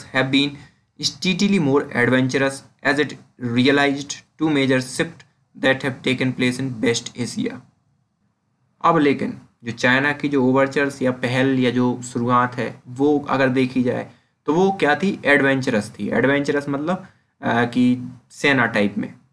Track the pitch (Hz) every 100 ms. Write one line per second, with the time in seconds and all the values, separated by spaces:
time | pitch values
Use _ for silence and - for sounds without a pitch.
0 | - 131 135 139 143 - - _ _ -
1 | - - 180 175 202 202 139 139 143 123
2 | 120 127 131 139 135 - - _ 135 139
3 | 135 - - - 123 120 127 143 143 139
4 | 143 - - - 156 143 135 131 127 -
5 | 170 - - _ _ - 135 135 143 123
6 | 127 127 131 123 127 123 135 113 120 117
7 | - - 113 - - - - _ _ _
8 | _ _ _ _ _ _ _ _ 165 165
9 | 143 131 107 - - _ 120 117 127 131
10 | 143 135 147 143 127 135 135 147 139 131
11 | 127 123 120 127 135 131 127 123 123 120
12 | - 120 120 123 123 123 113 - 127 123
13 | 143 147 143 135 131 127 127 131 123 117
14 | - - _ _ - 160 196 190 147 147
15 | 190 - 135 143 135 135 127 110 107 -
16 | 101 120 127 143 143 143 143 139 156 185
17 | - _ _ _ 123 117 120 127 123 123
18 | 123 - _ - 147 135 113 110 101 104
19 | 123 - _